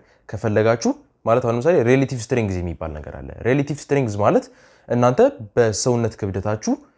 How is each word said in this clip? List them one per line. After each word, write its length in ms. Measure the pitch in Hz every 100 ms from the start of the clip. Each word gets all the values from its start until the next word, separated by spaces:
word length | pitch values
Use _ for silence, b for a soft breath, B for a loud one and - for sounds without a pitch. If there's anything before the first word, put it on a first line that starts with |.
| b b -
ከፈለጋችሁ 640 | 107 113 107 110 120 240 277 _ _ 113
ማለት 180 | 120
አሁን 120 | 117 120
ለምሳሌ 220 | 147 175
ሬሌቲቭ 360 | 117 135 135 127
ስትሬንግዝ 360 | 107 123 104 90
የሚባል 340 | 87 80 80
ነገር 220 | 76 71 73
አለ። 140 | 67 -
ሬሌቲቭ 360 | 117 139 143 143
ስትሬንግዝ 360 | - 143 117 101
ማለት 280 | 107 220 - b b b b
እናንተ 320 | 123 120 139 269 277 107
በሰውነት 640 | - 113 104 127 120 113 -
ክብደታችሁ 580 | 101 98 101 107 226 277 b